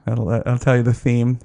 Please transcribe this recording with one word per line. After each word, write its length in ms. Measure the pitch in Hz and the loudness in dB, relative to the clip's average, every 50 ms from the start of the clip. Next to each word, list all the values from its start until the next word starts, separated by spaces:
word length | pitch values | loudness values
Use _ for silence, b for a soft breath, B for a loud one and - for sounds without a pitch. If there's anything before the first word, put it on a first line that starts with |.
| - | -6
That'll, 220 | 113 113 117 117 | -4 -4 -2 -2
that'll 320 | 87 117 113 - - 123 120 | -2 -2 -2 -2 -2 -2 0
tell 180 | - 135 127 | 0 2 2
you 60 | 123 117 | 2 2
the 100 | 123 120 | 2 0
theme. 460 | - - 123 120 120 117 123 123 120 | 0 0 0 0 2 2 0 -2 -4